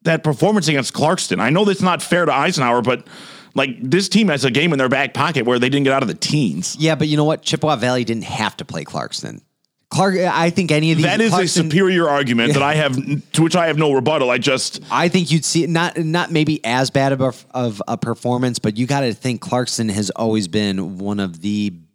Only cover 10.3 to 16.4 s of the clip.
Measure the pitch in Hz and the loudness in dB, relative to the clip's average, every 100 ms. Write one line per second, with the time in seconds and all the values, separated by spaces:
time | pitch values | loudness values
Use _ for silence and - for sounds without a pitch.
10.3 | 147 170 170 175 151 156 160 170 208 220 | 2 0 0 0 2 2 2 2 2 2
11.3 | 185 180 180 160 156 190 185 165 143 139 | 2 0 0 2 2 2 4 2 2 2
12.3 | 117 117 147 139 151 151 131 135 143 - | 2 2 2 2 2 0 -2 -4 -6 -4
13.3 | - 160 175 165 151 156 135 127 156 127 | 0 2 2 2 2 2 2 2 0 2
14.3 | 113 110 131 - - - 123 170 190 160 | 0 0 0 -2 -10 -4 0 2 0 0
15.3 | 156 - 165 165 165 170 - 160 165 170 | 0 0 -2 0 0 -2 -2 -2 -2 0
16.3 | 160 | 0